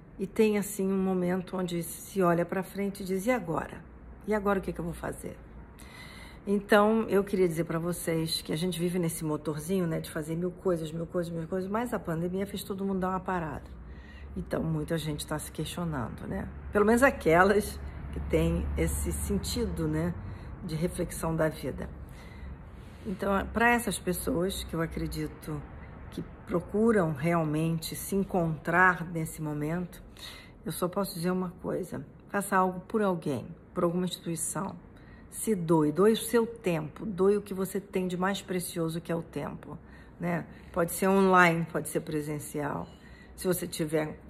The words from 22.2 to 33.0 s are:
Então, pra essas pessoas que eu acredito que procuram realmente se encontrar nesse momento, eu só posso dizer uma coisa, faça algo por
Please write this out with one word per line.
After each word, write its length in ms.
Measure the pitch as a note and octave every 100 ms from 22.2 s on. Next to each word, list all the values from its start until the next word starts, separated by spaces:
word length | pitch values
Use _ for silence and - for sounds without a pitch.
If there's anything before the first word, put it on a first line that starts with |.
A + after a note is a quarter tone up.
| - - - - - - - - A3
Então, 400 | F#3+ G3 G3 -
pra 160 | A3 A#3
essas 300 | A#3+ A3 F3
pessoas 640 | F3+ F3 - E3 F#3+ F#3+
que 80 | -
eu 80 | E3
acredito 800 | D#3+ - D#3+ D#3 D3+ - - D3 - - - - -
que 120 | - - - -
procuram 640 | F3 - G3+ A3+ G#3+ D#3+
realmente 840 | C3+ E3 E3+ D#3 D3+ E3 E3 -
se 220 | - - G3
encontrar 880 | F#3+ F#3+ E3 D3+ - E3+ F#3 E3+ E3
nesse 360 | E3 D#3+ D#3+
momento, 600 | D3+ D3 D3+ F3 F3 - - - - - - -
eu 80 | D#3+
só 160 | D#3+ F3
posso 240 | G3+ F#3+
dizer 180 | E3+ F3+
uma 200 | F#3 F3+ -
coisa, 460 | F3 D3 F#3 - - - -
faça 260 | G3+ F#3+ F#3+
algo 240 | F#3 F3+
por 220 | - A3